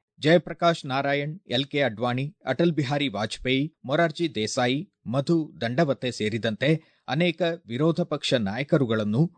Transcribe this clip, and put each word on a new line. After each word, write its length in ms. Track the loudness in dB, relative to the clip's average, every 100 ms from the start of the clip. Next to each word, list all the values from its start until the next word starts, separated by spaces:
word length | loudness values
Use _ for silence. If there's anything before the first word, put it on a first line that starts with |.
| _ -2
ಜಯಪ್ರಕಾಶ್ 680 | 4 4 2 -2 0 0 -2
ನಾರಾಯಣ್, 520 | -2 0 -2 -2 -8 -4
ಎಲ್ 140 | -2
ಕೆ 180 | 0 0
ಅಡ್ವಾಣಿ, 540 | 0 0 -2 -2 -4 -6 -4
ಅಟಲ್ 260 | 2 2
ಬಿಹಾರಿ 360 | 2 0 0 -2
ವಾಜಪೇಯಿ, 680 | -2 -6 -4 0 0 0 _
ಮೊರಾರ್ಜಿ 500 | -4 0 0 0 -4
ದೇಸಾಯಿ, 540 | -2 -2 0 0 0 -4 _ -6
ಮಧು 460 | -2 2 0 0 -6
ದಂಡವತೆ 500 | -4 0 0 0 -4
ಸೇರಿದಂತೆ 580 | -2 -2 -2 -4 0 0 0 -2 _ -6
ಅನೇಕ 340 | 0 0 0 -2 -2 -6
ವಿರೋಧ 340 | 0 0 2
ಪಕ್ಷ 340 | -2 -2 0
ನಾಯಕರುಗಳನ್ನು 960 | 0 0 -4 2 2 2 0 2 2 0